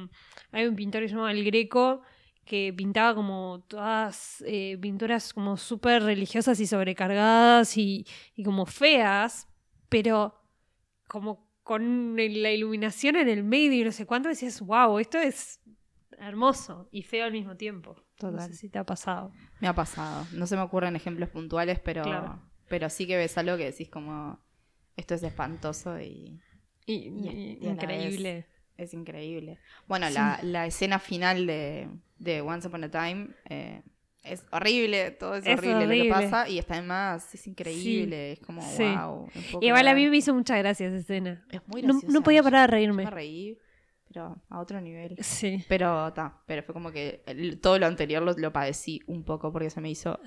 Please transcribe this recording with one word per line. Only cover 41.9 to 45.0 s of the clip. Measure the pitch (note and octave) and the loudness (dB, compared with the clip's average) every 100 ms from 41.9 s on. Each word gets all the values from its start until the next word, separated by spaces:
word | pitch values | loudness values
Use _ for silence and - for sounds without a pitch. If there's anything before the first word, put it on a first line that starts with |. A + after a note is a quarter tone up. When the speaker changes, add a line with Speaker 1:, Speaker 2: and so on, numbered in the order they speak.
Speaker 2:
graciosa. | C4+ E3+ | 4 4
Speaker 1:
no | D4 | 6
podía | C#4+ D4+ | 8 8
parar | C4+ C4+ B3+ | 10 8 8
de | A3 | 8
Speaker 2:
Yo | |
Speaker 1:
reírme. | G#3+ G3+ | 4 2
Speaker 2:
me | G3 | -2
reí, | F#3+ D3+ D#3+ G#3 A3+ _ _ _ _ _ | -6 -10 -10 -12 -14 _ _ _ _ _
pero | F3+ E3+ F3 - | -16 -14 -16 -14
a | F3 | -12
otro | F3 G3 | -8 -8
nivel. | E3+ E3 | -10 -12